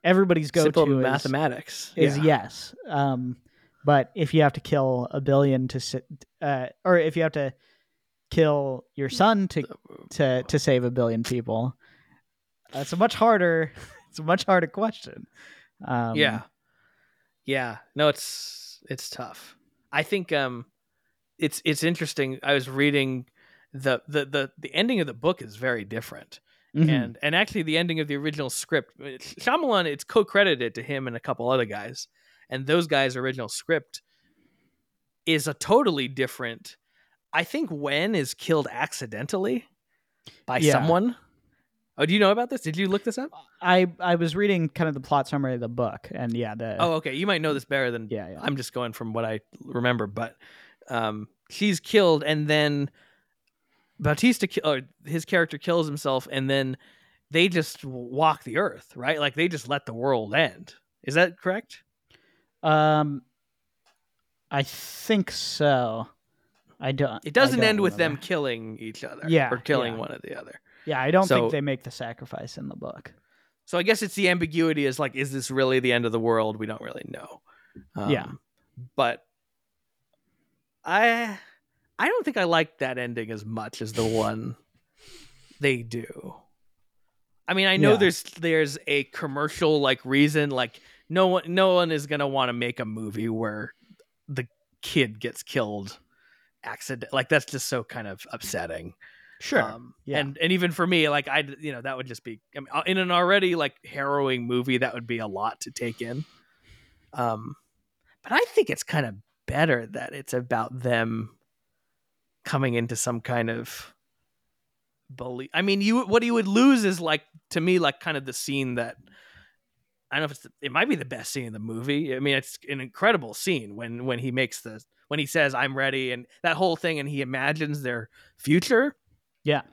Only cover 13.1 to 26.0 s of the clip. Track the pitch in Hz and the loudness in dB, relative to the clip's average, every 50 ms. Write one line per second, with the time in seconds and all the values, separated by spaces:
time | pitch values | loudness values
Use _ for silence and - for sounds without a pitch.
13.1 | - - 220 233 226 196 180 170 165 160 160 - - - - - - - _ _ | 4 4 4 4 6 4 4 2 2 2 0 -2 -6 -16 -20 -20 -20 -20 _ _
14.1 | _ - 156 156 180 190 - - 190 180 165 160 - 202 208 220 - - - - | _ -8 0 0 0 2 4 2 2 2 2 0 -4 -4 -4 -4 -4 -8 -16 -18
15.1 | - - - _ _ - - - - - _ _ _ _ - - 127 120 117 117 | -16 -18 -20 _ _ -20 -20 -20 -20 -20 _ _ _ _ -6 -4 -2 -2 -2 0
16.1 | 113 147 151 135 110 101 - _ _ _ _ _ _ _ _ _ _ _ _ _ | 2 2 2 2 2 -2 -8 _ _ _ _ _ _ _ _ _ _ _ _ _
17.1 | _ _ _ _ _ _ _ - 135 135 127 120 110 - _ _ _ 143 151 151 | _ _ _ _ _ _ _ -4 -2 -2 -2 -4 -8 -12 _ _ _ 2 2 2
18.1 | - - - - - - - - - - - - - _ _ - 135 127 - - | 2 0 -8 -10 -10 -12 -12 -14 -14 -16 -18 -20 -20 _ _ -10 -10 -10 -8 -14
19.1 | - - 123 113 110 - - - - _ _ _ _ _ _ _ - 143 156 - | -12 -12 -12 -14 -14 -18 -20 -20 -20 _ _ _ _ _ _ _ -4 -2 -2 0
20.1 | 208 196 175 - 160 143 139 127 123 117 117 _ _ _ _ _ _ _ _ _ | -2 -4 -2 0 0 0 0 -2 -4 -8 -14 _ _ _ _ _ _ _ _ _
21.1 | _ _ _ _ _ _ 165 147 - - _ 165 151 143 156 165 170 - 165 143 | _ _ _ _ _ _ -4 -4 -4 -2 _ -2 -2 0 0 -2 0 -2 -4 -6
22.1 | - - 139 131 131 131 - 139 143 139 131 135 131 135 143 147 143 143 135 131 | -2 -2 -2 -2 -4 -6 0 0 0 0 0 -4 -2 2 2 4 4 2 0 0
23.1 | 131 127 123 _ _ _ _ _ _ _ _ _ - 135 131 135 127 117 _ - | -2 -6 -8 _ _ _ _ _ _ _ _ _ -16 -4 0 0 0 0 _ -2
24.1 | 147 151 139 135 139 143 135 135 _ - 147 - - 156 208 240 262 202 160 139 | -2 -2 -2 -2 -4 -4 -4 -4 _ -16 -16 -6 -2 -2 0 2 2 0 0 -2
25.1 | 117 117 123 165 185 - 127 107 104 110 123 131 120 113 104 98 110 113 | -4 -2 -2 -2 -2 -2 -8 -18 -12 -6 -2 -2 -2 -2 -4 -6 -8 -8